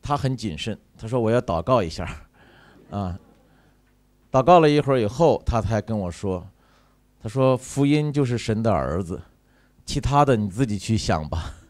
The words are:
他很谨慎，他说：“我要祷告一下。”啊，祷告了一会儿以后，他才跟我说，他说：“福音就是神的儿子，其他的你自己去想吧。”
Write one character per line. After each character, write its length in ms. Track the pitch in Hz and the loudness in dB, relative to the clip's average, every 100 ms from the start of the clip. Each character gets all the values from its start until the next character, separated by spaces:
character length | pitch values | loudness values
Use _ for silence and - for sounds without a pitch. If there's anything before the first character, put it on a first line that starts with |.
| - | -2
他 80 | |
很 220 | 143 135 131 | -2 0 -2
谨 200 | 107 78 | -6 -6
慎， 200 | - 104 _ - | -8 -8 _ -16
他 100 | 110 | -6
说 100 | 123 | -2
：“我 80 | 110 | 2
要 100 | 120 | 2
祷 220 | - 85 | 0 -4
告 200 | 85 127 | 2 0
一 60 | 87 | 0
下。” 380 | - 85 - - _ - - - - - | -6 -10 -10 -18 _ -20 -20 -20 -20 -12
啊， 280 | 101 95 87 - _ _ _ _ _ _ _ _ _ _ | -8 -6 -8 -14 _ _ _ _ _ _ _ _ _ _
祷 120 | 131 | 0
告 180 | 131 175 | 6 8
了 80 | 156 | 8
一 100 | 147 | 4
会 140 | 139 | 2
儿 60 | 131 | 0
以 80 | 104 | 0
后， 360 | 117 165 117 - | 2 2 2 0
他 160 | 117 | -2
才 180 | 98 113 | 0 -2
跟 180 | 104 110 | -2 -6
我 120 | 92 | -6
说， 360 | 87 101 92 90 _ _ _ _ _ _ _ | -6 -6 -6 -8 _ _ _ _ _ _ _
他 40 | 113 | -8
说 300 | 131 131 127 | 0 2 2
：“福 300 | - - 143 | -2 0 2
音 260 | 151 151 | 2 0
就 100 | 143 | 0
是 140 | 131 120 | 0 -2
神 260 | - 107 | -2 0
的 80 | 113 | 2
儿 320 | 90 65 82 | 2 0 -4
子， 200 | 85 92 - _ _ _ _ _ - | -4 -8 -12 _ _ _ _ _ -6
其 120 | 143 | -4
他 240 | 127 143 | 0 2
的 140 | 143 117 | 4 2
你 140 | 104 | 0
自 160 | 92 127 | -2 -2
己 120 | 104 | -2
去 160 | - 110 | -2 -2
想 280 | - 85 76 | 0 -2 -2
吧。” 280 | 82 - - | -6 -8 -14